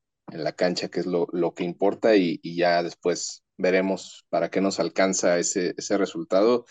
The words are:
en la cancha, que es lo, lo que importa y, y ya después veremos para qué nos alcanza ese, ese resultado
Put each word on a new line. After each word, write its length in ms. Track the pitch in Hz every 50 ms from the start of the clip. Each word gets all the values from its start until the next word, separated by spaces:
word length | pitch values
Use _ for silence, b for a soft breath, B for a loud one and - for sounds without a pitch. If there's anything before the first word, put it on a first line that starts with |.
| _ _ _ _ _ -
en 120 | - 82 76
la 100 | 78 -
cancha, 360 | - 92 90 90 - - 90
que 120 | - 90
es 40 | 82
lo, 220 | 90 90 85 82 - -
lo 200 | 87 85 80 -
que 120 | - 90
importa 500 | 87 85 - 98 101 98 - - 117 110
y, 240 | 101 90 85 78 -
y 140 | - 82 85
ya 260 | 87 87 87 85 85 85
después 600 | 82 - - - 90 85 82 - - - - _ _ _ -
veremos 680 | 92 90 92 95 95 95 95 92 - - - - - _
para 200 | - 85 85 85
qué 120 | - 98
nos 180 | 95 98 95 -
alcanza 600 | 85 82 - - 95 98 92 - - 92 87 87
ese, 340 | 85 - - 101 90 82 - -
ese 200 | - - 107 98
resultado 680 | 95 - - 85 82 - - 95 104 117 123 120 - b